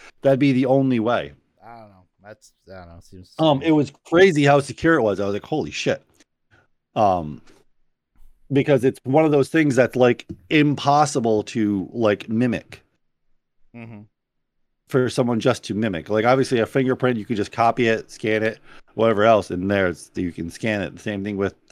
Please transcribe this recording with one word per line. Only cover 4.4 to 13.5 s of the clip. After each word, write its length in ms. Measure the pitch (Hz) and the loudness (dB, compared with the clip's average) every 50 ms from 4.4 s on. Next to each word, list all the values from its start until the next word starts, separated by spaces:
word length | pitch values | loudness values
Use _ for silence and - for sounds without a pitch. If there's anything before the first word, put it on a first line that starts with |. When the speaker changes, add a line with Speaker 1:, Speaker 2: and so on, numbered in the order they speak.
| 143 | 4
Speaker 1:
how 160 | 143 143 139 | 4 4 4
secure 340 | 131 - - - 160 165 165 | 2 -2 -6 -2 0 2 2
it 80 | 139 | 2
was. 160 | 113 104 98 95 | 2 0 0 -2
I 60 | 101 | -4
was 80 | 101 101 | -4 -4
like, 80 | 101 | -6
"Holy 300 | - - 156 143 95 76 | -6 -6 -6 -6 -6 -6
shit." 320 | - - - 131 104 - _ _ _ _ _ _ _ _ _ _ _ _ _ _ _ _ _ _ - | -8 -6 -4 -4 -4 -4 _ _ _ _ _ _ _ _ _ _ _ _ _ _ _ _ _ _ -2
Um, 480 | 120 107 98 90 87 78 73 69 60 - - - _ _ _ _ _ _ _ _ _ _ _ _ - - - - _ _ - | 2 2 2 2 0 -4 -8 -12 -14 -18 -20 -20 _ _ _ _ _ _ _ _ _ _ _ _ -20 -20 -20 -20 _ _ -2
because 320 | 135 143 139 151 143 117 123 | 0 0 2 2 2 2 2
it's 160 | 135 - - | 0 -2 -4
one 220 | - 127 135 160 160 | -4 0 2 2 2
of 80 | 151 | 4
those 160 | 147 139 131 - | 2 2 0 0
things 260 | - 160 151 143 117 | 0 0 0 2 2
that's, 220 | 127 120 - - | 2 2 2 2
like, 280 | 123 127 123 120 - - - - - _ - | 2 2 2 2 0 -6 -16 -20 -18 _ -2
impossible 920 | 160 151 147 147 131 - - 143 143 147 151 143 - 135 113 113 110 104 101 | 0 2 2 2 0 -2 0 0 2 2 2 0 -2 -2 -2 0 0 -2 -2
to, 440 | - - 117 107 104 101 95 - - | -4 -4 -2 -2 0 -2 -2 -4 -6
like, 360 | - 120 110 104 101 98 - - | -4 -2 0 0 0 -2 -4 -4
mimic. 560 | 110 113 127 120 101 80 - _ - - _ _ _ _ _ _ _ _ _ _ _ _ _ _ | -2 -2 -2 -2 -2 -6 -8 _ -20 -20 _ _ _ _ _ _ _ _ _ _ _ _ _ _